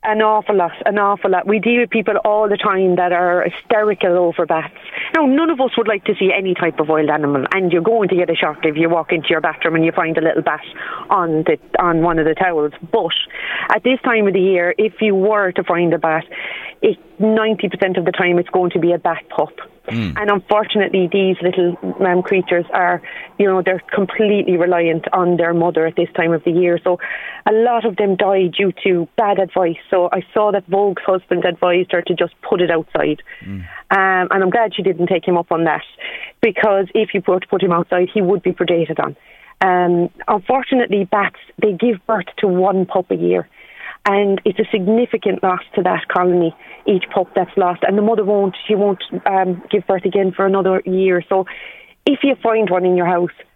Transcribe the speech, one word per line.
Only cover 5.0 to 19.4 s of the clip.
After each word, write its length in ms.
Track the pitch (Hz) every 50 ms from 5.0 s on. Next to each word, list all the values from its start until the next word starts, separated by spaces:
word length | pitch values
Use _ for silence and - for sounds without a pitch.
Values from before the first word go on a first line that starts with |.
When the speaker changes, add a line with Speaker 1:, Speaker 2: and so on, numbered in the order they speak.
| - - -
Speaker 1:
Now, 100 | 320 302
none 240 | 262 262 285 330 320
of 100 | 330 247
us 80 | 269 240 - -
would 100 | 226 208
like 160 | 220 202 -
to 100 | - 208
see 140 | - 196 190
any 220 | - 196 190 190
type 260 | 180 - 180 165 160 -
of 100 | 156 151
wild 200 | 156 156 156 147
animal, 380 | 151 151 151 143 143 139 127 -
and 200 | - 190 185 175
you're 80 | 160 180
going 300 | 165 208 226 233 208 180
to 40 | 196
get 140 | 175 180 170
a 60 | 165
shock 320 | - - 160 151 - -
if 100 | 160 151
you 140 | 151 165 165
walk 220 | 170 170 156 -
into 160 | 180 165 147 -
your 100 | 170 156
bathroom 360 | 156 165 156 - - 170 160
and 60 | 165
you 100 | 160 165
find 260 | - - 170 160 160 160
a 20 |
little 220 | 160 165 - -
bat 180 | 160 160 151 156 - - - - - - - - - -
on 360 | 220 196 175 165 156 156 160
the, 140 | 170 156 - - - - -
on 240 | 190 175 165 165
one 160 | 160 175 170 165
of 80 | 151
the 80 | 160 156
towels. 400 | - 190 185 170 156 147 151 - - - 160
But 220 | - 226 180 170 - - - - - - - - - - - - -
at 80 | 220
this 160 | - 247 262 254 -
time 220 | 262 233 220 208
of 80 | 196 180
the 80 | 196
year, 320 | 180 190 190 175 175 175 -
if 160 | - 220 220 - -
you 140 | 220 214 196
were 380 | 190 185 208 214 208 202 185
to 120 | 175 - 180
find 300 | - 180 170 175 170 160
a 40 | 165
bat, 280 | - 165 156 160 - - - - - - - - - - - _
it, 160 | - - 190 - - - - -
ninety 520 | 196 220 220 220 214 220 220 - - 185
percent 260 | - 180 202 185 185
of 80 | 190 170
the 80 | 185
time 260 | 180 - 190 175 175 175
it's 120 | 175 -
going 220 | - 180 180 175
to 60 | - 180
be 140 | 160 175
a 60 | 175 170
bat 280 | - 175 165 - - -
pup. 240 | - -